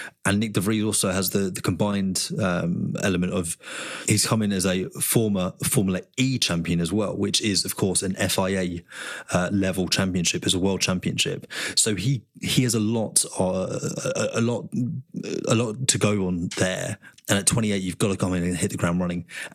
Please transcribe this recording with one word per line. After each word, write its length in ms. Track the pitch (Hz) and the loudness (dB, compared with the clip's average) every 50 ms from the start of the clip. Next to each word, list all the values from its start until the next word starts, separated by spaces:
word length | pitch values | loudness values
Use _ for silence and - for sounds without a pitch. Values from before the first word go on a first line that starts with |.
| - - - _ - | -12 -12 -12 _ -2
And 160 | 98 101 104 | 0 2 2
Nick 140 | 113 110 104 | 0 0 0
de 60 | 110 | 0
Vries 220 | 87 104 113 107 104 | 0 2 2 2 2
also 300 | 107 101 - - 101 90 | 0 0 0 0 0 0
has 180 | 95 95 92 | 0 -2 0
the, 200 | - 101 98 95 | 0 0 0 -2
the 100 | 90 - | -4 -4
combined, 720 | - - 90 80 104 104 101 101 98 95 92 - - - - - 107 | -2 -2 0 0 0 0 0 0 0 0 0 -2 -2 -4 -2 0 0
um, 540 | 92 87 87 87 85 87 82 80 80 - - | 0 2 0 0 0 0 0 -2 -2 -2 -2
element 320 | - 101 92 87 90 90 92 | 0 0 2 2 0 0 0
of 240 | 92 90 85 - - - - - - - - - - - - | -2 -2 -4 -6 -8 -10 -14 -12 -10 -10 -10 -10 -6 0 2
he's 180 | 107 104 - | 2 2 4
come 160 | - 120 110 107 | 2 2 2 2
in 80 | 101 | 2
as 160 | 98 92 90 | 2 2 2
a 220 | 95 90 92 92 87 | 2 2 0 0 -4
former 640 | - - - - - 123 113 107 101 95 90 92 - - - | -4 -4 -2 2 4 4 4 4 2 2 0 -2 -4 -4 -4
Formula 380 | - - 123 101 95 92 90 - _ - | 0 2 2 2 2 0 -2 -4 _ -2
E 200 | - 131 135 131 | 0 0 2 2
champion 440 | 117 - - 87 85 82 87 90 85 | 2 0 0 0 0 0 0 0 0
as 120 | 85 82 92 | 2 0 0
well, 240 | 107 104 92 92 | 0 0 0 -2
which 240 | 98 98 101 87 - | -2 -2 0 0 0
is, 240 | 92 87 98 92 - | 0 2 0 0 0
of 120 | 101 - | -2 0
course, 260 | - - 98 90 - - | 0 0 2 2 0 0
an 140 | 92 95 - | -2 -2 0
F 220 | 104 92 - - | 0 0 2 2
I 80 | 95 92 | 2 2
A, 360 | 98 95 92 90 87 87 - - - - - - - - - - - | 0 0 -2 -2 -4 -6 -10 -12 -14 -12 -10 -10 -10 -12 -8 -2 0
uh, 180 | 90 90 87 98 | 0 2 2 2
level 340 | 101 95 95 90 92 90 | 2 2 2 2 0 0
championship, 600 | 82 - - 98 95 90 92 85 - - 90 - | 0 2 2 2 2 2 0 0 0 0 0 0
is 80 | 90 90 | 0 0
a 40 | 92 | 2
world 220 | 87 98 95 90 | 2 2 2 2
championship. 640 | - - 92 92 - 107 - - - - 92 - - - - - - - - | 0 0 0 0 0 -2 0 0 0 0 -2 -6 -8 -10 -10 -8 -6 -4 0
So 180 | - - 113 107 | 2 2 2 2
he, 300 | 90 90 131 143 110 - _ _ - | 0 0 0 0 0 -2 _ _ -8
he 240 | - - - - 127 | -4 0 2 4 4
has 100 | 120 113 | 4 4
a 60 | 113 | 2
lot, 440 | 104 107 117 113 107 101 - - - - - - | 2 2 2 0 -2 0 0 0 0 0 0 0
uh, 400 | 95 92 92 92 92 90 90 90 - - - - - - - | 0 2 2 0 -2 -2 -4 -4 -4 -4 -6 -4 -4 -2 -2
a, 120 | - 110 104 - | 0 -2 -2 0
a 60 | - | 0
lot, 280 | 117 117 120 110 - - - - 127 117 - 127 131 _ - - - - - - - | 0 0 0 -2 -4 -6 -4 -2 -2 -2 -4 -6 -8 _ -10 -10 -8 -6 -6 -4 0
a 80 | - 113 | 2 2
lot 320 | 110 120 113 107 123 127 | 2 2 0 -2 -4 -2
to 120 | 117 - 101 | 0 0 2
go 280 | 104 104 104 101 95 | 2 2 2 2 0
on 220 | 90 90 87 87 92 - | 0 0 -2 -2 -4 0
there. 420 | - 95 92 92 92 90 - 110 - - - - - - - | 0 0 0 0 -2 -4 -4 -6 -8 -10 -20 -20 -12 -2 0
And 80 | 104 98 | 0 2
at 80 | 95 | 2
twenty-eight, 360 | - - 120 110 107 101 98 95 | 2 2 2 2 2 2 0 0
you've 160 | 90 82 - | -2 -2 0
got 100 | - 104 | 0 0
to 80 | 98 | 2
come 160 | - - 92 92 | 2 0 0 0
in 100 | 90 87 | 2 0
and 140 | 90 90 | 0 0
hit 140 | 90 95 98 | 0 -2 -4
the 80 | - - | -2 0
ground 220 | - 87 87 90 | 0 0 2 2
running. 260 | 90 87 87 87 85 - - - - - - | 0 0 -2 -4 -6 -8 -12 -12 -12 -10 -2